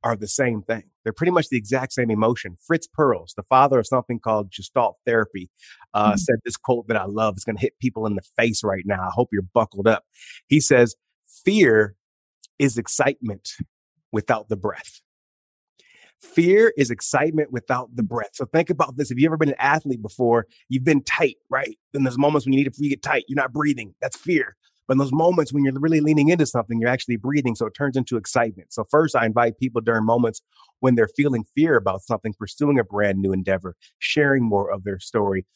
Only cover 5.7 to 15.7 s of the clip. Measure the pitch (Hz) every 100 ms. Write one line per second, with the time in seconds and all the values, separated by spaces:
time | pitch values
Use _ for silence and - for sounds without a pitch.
5.7 | - - 104 104 104 165 113 120 113 -
6.7 | 123 104 110 92 104 110 95 - 104 123
7.7 | _ 123 110 110 98 - - 117 107 107
8.7 | 95 95 98 92 104 123 104 92 120 110
9.7 | 98 104 107 _ _ - - _ 151 -
10.7 | 131 120 - _ _ - - - 208 151
11.7 | 107 104 - _ _ _ _ - _ 139
12.7 | 120 107 - - 139 113 98 - - -
13.7 | _ _ _ _ 110 - 113 107 104 98
14.7 | - - - _ _ _ _ _ _ _